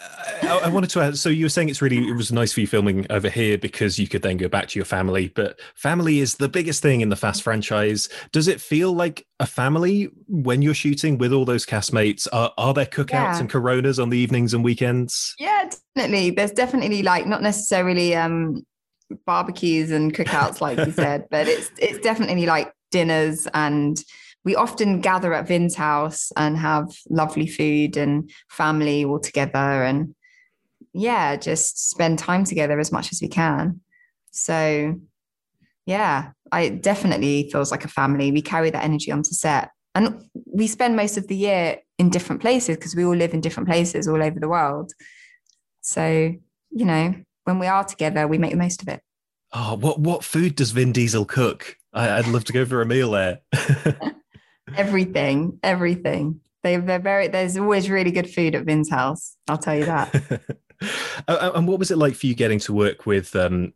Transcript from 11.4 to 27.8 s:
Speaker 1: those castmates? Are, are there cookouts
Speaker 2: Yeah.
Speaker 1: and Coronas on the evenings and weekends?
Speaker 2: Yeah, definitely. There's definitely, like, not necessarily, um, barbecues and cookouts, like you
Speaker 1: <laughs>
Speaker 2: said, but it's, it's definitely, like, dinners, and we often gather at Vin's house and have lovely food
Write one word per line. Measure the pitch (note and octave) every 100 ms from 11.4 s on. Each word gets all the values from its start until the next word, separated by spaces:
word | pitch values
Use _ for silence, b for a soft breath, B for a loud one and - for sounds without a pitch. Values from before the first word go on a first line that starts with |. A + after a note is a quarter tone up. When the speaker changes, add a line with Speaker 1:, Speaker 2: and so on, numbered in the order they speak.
Speaker 1:
those | B2 A#2 -
castmates? | G#2+ - A#2 G#2+ G2+ -
Are, | A2+ A#2 -
are | B2
there | C#3 C3
cookouts | - C#3+
Speaker 2:
Yeah. | - G3+ E3+
Speaker 1:
and | A#2+
Coronas | C3+ B2 B2+ C3+ B2+
on | A#2+
the | B2
evenings | B2 B2+ A#2
and | A#2
weekends? | A#2+ A#2 B2 B2+ B2 - - -
Speaker 2:
Yeah, | E4 G#4 E4+ - _
definitely. | C4+ A#3+ G3+ F3+
There's | F#3 G#3
definitely, | G#3 B3+ C4 G#3 G#3
like, | F#3+ F3+ G3
not | G#3+
necessarily, | G#3 G#3 - F#3 F3+ F3 F3
um, | E3 E3 E3 D#3+ - - _ _ _ - - -
barbecues | F3 F3+ F3+ F3 D#3+ D#3
and | D#3 D#3
cookouts, | D3+ - D3+ C3 -
like | D3 B2+
you | D#3
Speaker 1:
<laughs> | D#3
Speaker 2:
said, | D3 C#3+ -
but | D3+ D#3
it's, | D#3+ - -
it's | G#3 G#3
definitely, | A3+ A3+ - F3+ E3+
like, | D#3 - - _
dinners, | F#3 E3 D#3+ D#3 D#3 -
and | D3+ D3+ D3 D3 D#3 B B B -
we | - G3
often | A#3 - G#3 F#3
gather | F#3+ F#3 F3+
at | D#3+ E3+
Vin's | F3 F3
house | E3+ D3+ D3 D#3 D#3 -
and | - D3+ D#3+
have | D#3 D3+ D#3 - -
lovely | D#3+ D#3 D3+ D#3
food | - D#3 D3